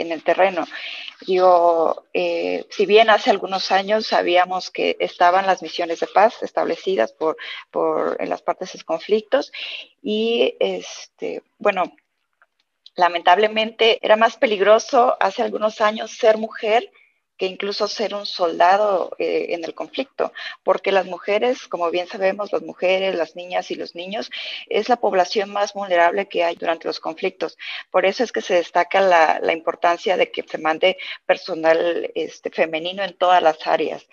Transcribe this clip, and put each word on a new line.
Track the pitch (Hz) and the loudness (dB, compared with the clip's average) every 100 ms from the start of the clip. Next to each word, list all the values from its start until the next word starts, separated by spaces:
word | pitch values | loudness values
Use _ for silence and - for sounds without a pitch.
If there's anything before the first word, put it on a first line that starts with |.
en | 165 | -6
el | 160 | -4
terreno. | - 170 190 180 147 - - - - - | -2 2 2 0 -8 -10 -12 -12 -16 -12
Digo, | - 185 185 180 175 165 160 - _ | -2 4 6 6 6 4 2 -2 _
eh, | 185 175 170 180 180 - | -4 -2 -2 -2 -4 -6
si | - | -2
bien | 185 208 226 | 4 6 6
hace | 214 247 | 4 4
algunos | 202 185 190 - | 0 0 -4 0
años | 196 196 214 220 | 0 0 -2 0
sabíamos | 220 175 175 180 185 - | 0 4 2 2 -2 -8
que | - 175 - | -4 -2 -2
estaban | 180 - 175 185 190 | -4 2 4 4 2
las | 180 | -2
misiones | 160 - 170 165 | -4 -6 -4 -4
de | 160 | 0
paz | 185 220 - | 4 4 2
establecidas | - - 165 170 - 190 113 | -6 -4 -2 -2 -2 0 -2
por, | - 156 - - - - | -2 -4 -4 -10 -14 -8
por, | 170 160 160 165 - | -4 -2 0 -2 -4
en | 175 | -6
las | 175 | -6
partes | - 165 185 | -6 -6 -8
de | - | -12
los | |
conflictos, | - - - 214 214 277 302 - - - - _ | -8 -6 0 -2 0 -2 -2 -10 -12 -12 -16 _
y, | - 214 226 233 - - | -4 -2 0 0 0 0
este, | 196 185 185 - - - 175 165 _ - | -4 -4 -10 -16 -18 -12 -10 -10 _ -4
bueno, | 202 190 165 _ _ _ _ _ _ _ _ _ - - | -2 -2 -4 _ _ _ _ _ _ _ _ _ -10 0
lamentablemente | 175 175 180 180 214 220 220 226 226 - | 0 2 4 4 4 0 -4 2 2 2
era | - 220 | 2 4
más | 226 - | 4 2
peligroso | 254 202 196 220 - 269 240 - | 0 2 4 4 4 2 2 2
hace | 196 190 | 0 0
algunos | 214 208 214 - | -4 -2 -4 0
años | 214 220 220 | -2 -2 -10
ser | - 226 220 | 0 2 2
mujer | 220 - 220 226 403 _ _ _ _ - | -2 -6 0 0 0 _ _ _ _ -8
que | 190 | -6
incluso | 185 202 202 202 | -6 -8 -4 -4
ser | - 196 | -4 -6
un | 202 | -6
soldado, | 202 - 175 165 175 202 214 185 - - | -8 -2 -2 4 4 4 2 0 -2 -4
eh, | 170 160 - | -2 -2 -2
en | 170 | -6
el | 160 | -8
conflicto, | - 160 - 269 - - - - - | -12 -10 -8 -8 -4 -6 -6 -14 -6
porque | - 190 196 | -2 0 2
las | 196 185 | 0 0
mujeres, | 175 - 208 240 254 - | -8 -2 0 0 -4 -6
como | 180 170 | -4 -2
bien | 175 175 | -2 -6
sabemos, | 214 190 202 202 | -2 -2 -2 -4
las | 160 | -6
mujeres, | 160 - 180 185 190 180 | -6 -4 0 0 0 -2
las | 156 | -4
niñas | 175 180 180 180 | -8 -6 -6 -6
y | |
los | 160 165 170 | -8 -10 -12
niños, | 180 214 247 - - - - | -10 -10 -10 -12 -12 -12 -4
es | - 220 | -2 0
la | 240 | 0
población | 208 185 175 226 196 | 0 0 0 -2 -4
más | 202 208 | -2 -4
vulnerable | 196 196 175 170 202 196 | -4 0 4 4 2 -4
que | 175 | 0
hay | 170 | -2
durante | - 170 165 165 | -2 -4 -4 -4
los | 156 | -6
conflictos. | 160 160 190 - 160 - - - - | -8 -6 -6 -4 -8 -8 -14 -14 -2
Por | 190 185 | 0 2
eso | 196 | 0
es | 233 | -4
que | 226 | -4
se | - | 0
destaca | 180 165 175 175 196 | 0 2 0 2 2
la, | 190 170 160 - | 4 6 4 2
la | 185 | 0
importancia | 165 170 - 175 170 - 180 | -2 -2 0 0 0 0 0
de | 165 | 0
que | - | -4
se | - 165 | -8 -4
mande | 156 160 185 185 - - - | -2 0 0 0 -8 -10 -2
personal, | 180 - 165 160 165 175 165 - | -2 -2 0 2 4 2 -2 -4
este, | 170 160 - - | -6 -8 -8 -8
femenino | - 160 160 170 190 | -2 -2 -2 -6 -6
en | 190 - | -8 0
todas | 180 180 | 4 6
las | 165 156 165 | 4 2 0
áreas. | 160 156 151 - | 0 0 -6 -12